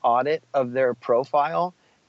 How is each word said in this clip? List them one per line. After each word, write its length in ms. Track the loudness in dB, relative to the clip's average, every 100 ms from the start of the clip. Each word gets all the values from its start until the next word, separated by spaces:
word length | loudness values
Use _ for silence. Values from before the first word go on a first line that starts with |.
audit 380 | 0 2 0 -4 -4
of 180 | -4 -2
their 220 | 0 0
profile 800 | -2 0 0 0 0 0 -2 -4 -6 _ _